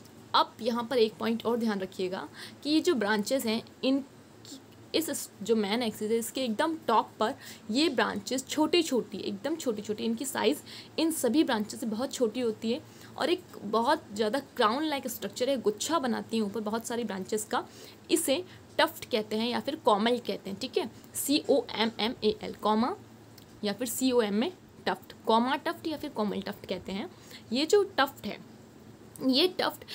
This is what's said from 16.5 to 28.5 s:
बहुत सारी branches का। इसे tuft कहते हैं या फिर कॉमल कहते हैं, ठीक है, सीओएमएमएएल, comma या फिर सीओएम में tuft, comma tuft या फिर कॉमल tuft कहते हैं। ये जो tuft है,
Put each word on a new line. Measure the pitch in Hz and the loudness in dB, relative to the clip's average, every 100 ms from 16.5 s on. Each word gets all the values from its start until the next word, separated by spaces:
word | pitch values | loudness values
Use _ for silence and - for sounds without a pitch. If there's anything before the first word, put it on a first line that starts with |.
| 226 | -2
बहुत | 214 226 226 | -4 -4 -4
सारी | 233 | -4
branches | 220 190 190 214 | -4 -6 -4 -4
का। | - 254 359 - - - - | -2 -4 -4 -14 -20 -16 0
इसे | 330 - 277 - - - - | 2 4 0 0 -14 -10 2
tuft | 302 - - | 2 2 -4
कहते | 220 214 214 | -2 -2 -2
हैं | 240 | 0
या | 226 | -2
फिर | 220 294 | -2 0
कॉमल | - 202 226 247 | 4 6 4 2
कहते | - 190 190 | -2 -6 -6
हैं, | 196 | -8
ठीक | - 392 | -4 -2
है, | 220 - - | -4 -8 -12
सीओएमएमएएल, | - - 302 - 277 - - 226 - 214 - 214 - 185 | -6 0 0 4 2 2 -2 -2 0 -4 0 -2 -2 -6
comma | - 208 214 254 403 - - - - - - | -4 2 2 2 -2 -12 -20 -20 -20 -20 -8
या | 208 | -6
फिर | 202 262 | -4 -4
सीओएम | - 262 240 208 | 0 2 4 4
में | 202 302 - - - - | 2 0 -4 -18 -8 -4
tuft, | 185 - - - | -4 -6 -10 2
comma | 226 247 285 | 4 4 0
tuft | 320 330 330 | -2 -6 -6
या | 294 | -6
फिर | 294 | -6
कॉमल | 220 208 190 | -4 -2 -2
tuft | 196 - - | -6 -10 -8
कहते | 185 - | -8 -6
हैं। | 190 339 - - - - | -8 -8 -12 -20 -18 -4
ये | 240 311 | -2 4
जो | 415 381 - | 4 4 2
tuft | 277 - 208 | 0 0 -12
है, | - - | -12 -14